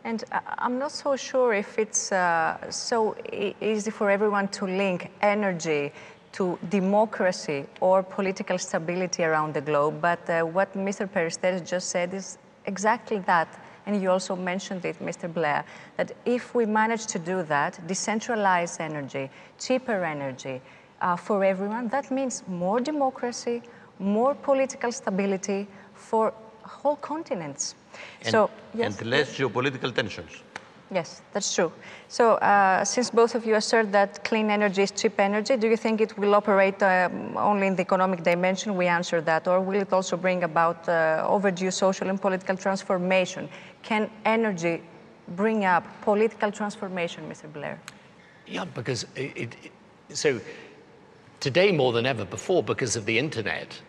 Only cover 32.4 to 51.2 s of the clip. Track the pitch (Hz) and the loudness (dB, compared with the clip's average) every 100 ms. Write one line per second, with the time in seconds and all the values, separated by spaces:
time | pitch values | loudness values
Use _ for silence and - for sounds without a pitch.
32.4 | - 202 190 185 208 - 240 220 233 240 | 6 6 6 4 2 0 2 4 4 2
33.4 | 220 214 - 233 214 202 196 - - 220 | 2 2 4 2 4 4 4 0 -2 0
34.4 | 214 208 208 185 196 - 220 208 196 208 | 2 2 2 2 0 2 0 2 2 2
35.4 | 208 262 220 220 226 220 214 - 202 208 | 0 2 2 2 2 0 0 0 4 4
36.4 | 208 196 190 196 196 185 175 190 214 - | 6 4 4 4 4 4 2 -2 -6 0
37.4 | 214 208 196 185 180 190 185 180 170 175 | 2 2 2 0 0 2 2 2 0 2
38.4 | 185 190 214 185 180 170 175 170 156 160 | 2 0 -2 0 2 2 0 -2 2 0
39.4 | 180 185 190 202 196 190 185 180 185 180 | 4 2 2 -2 2 0 0 -2 0 0
40.4 | 170 160 165 170 - 170 160 160 - 202 | 0 2 2 2 0 2 4 2 2 2
41.4 | 196 175 190 180 190 190 185 196 202 185 | 2 0 -2 2 2 2 -2 0 0 -2
42.4 | 185 185 196 190 - 190 180 185 180 - | -2 -2 -2 -2 -2 -2 2 2 2 -6
43.4 | 151 - - - - 220 208 - 220 226 | -12 -14 -20 -20 -4 -2 -2 -2 0 2
44.4 | 220 180 170 160 - - - - - 175 | 2 0 -2 -2 -8 -20 -20 -20 -14 -2
45.4 | 214 220 190 185 214 - - 208 220 - | 0 2 4 2 0 -4 0 2 2 0
46.4 | 214 196 208 - 196 180 170 165 160 165 | -4 -2 -8 -6 -8 -4 -6 -6 -14 -14
47.4 | 156 151 143 - - - - - - - | -14 -10 -10 -10 -16 -20 -20 -20 -20 -20
48.4 | - - 185 131 123 120 - - 139 - | -10 -8 -8 -8 -4 -6 -6 -8 -10 -8
49.4 | 120 - - - - - - 143 151 120 | -10 -12 -20 -20 -20 -20 -12 0 0 0
50.4 | - - - - - - - - | -6 -18 -20 -20 -20 -20 -20 -20